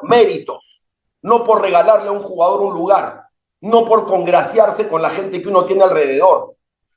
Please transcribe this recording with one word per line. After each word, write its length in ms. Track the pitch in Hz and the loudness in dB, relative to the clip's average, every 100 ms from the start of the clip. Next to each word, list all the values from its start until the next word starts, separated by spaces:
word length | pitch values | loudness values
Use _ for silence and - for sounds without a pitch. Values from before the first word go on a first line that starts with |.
| - | 0
méritos, 760 | 240 202 160 - - - - _ _ _ _ | 2 2 0 -10 -16 -16 -20 _ _ _ _
no 220 | 190 233 | -2 -2
por 180 | 226 214 | 0 0
regalarle 460 | 196 175 214 208 196 | 2 2 2 2 0
a 20 | |
un 80 | 202 | -8
jugador 400 | 196 175 175 202 | -8 -2 0 0
un 120 | 196 | -4
lugar, 520 | 170 185 190 - - _ _ _ _ | -4 0 0 -2 -12 _ _ _ _
no 240 | 196 233 226 | 0 0 2
por 220 | 220 - | 0 0
congraciarse 800 | 185 175 175 - 220 202 - 208 | -2 2 0 2 0 0 0 -4
con 140 | 160 | -2
la 60 | 160 | -4
gente 280 | 180 190 180 | -6 -8 -8
que 80 | 180 | -2
uno 160 | 185 180 | -2 0
tiene 180 | 190 | 2
alrededor, 720 | 185 156 139 135 185 - - - _ _ _ | 2 2 0 2 2 2 -4 -20 _ _ _